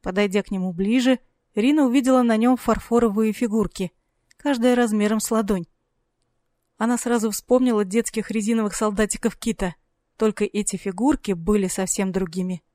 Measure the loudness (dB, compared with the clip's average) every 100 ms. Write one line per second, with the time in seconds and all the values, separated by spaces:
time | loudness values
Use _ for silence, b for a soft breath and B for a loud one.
0 | -4 0 0 0 -2 -4 -4 -2 0 2
1 | 4 2 _ _ _ 0 2 4 4 2
2 | 4 4 4 2 2 2 0 -2 2 2
3 | 2 2 -2 0 -2 0 -2 -4 -8 _
4 | _ _ _ _ -4 2 2 4 2 2
5 | 0 0 0 -2 0 -2 -4 _ _ _
6 | _ _ _ _ _ _ _ _ -2 -2
7 | 0 0 0 -4 0 2 4 0 0 -2
8 | -2 -6 -6 -4 0 0 -2 -2 -4 0
9 | -2 -2 -6 -4 -6 -4 -6 -6 _ _
10 | _ _ -2 0 -4 -2 -4 -6 -8 -2
11 | 0 0 -2 -4 0 0 0 -4 -4 -2
12 | -2 -2 -4 -4 -6 -6 _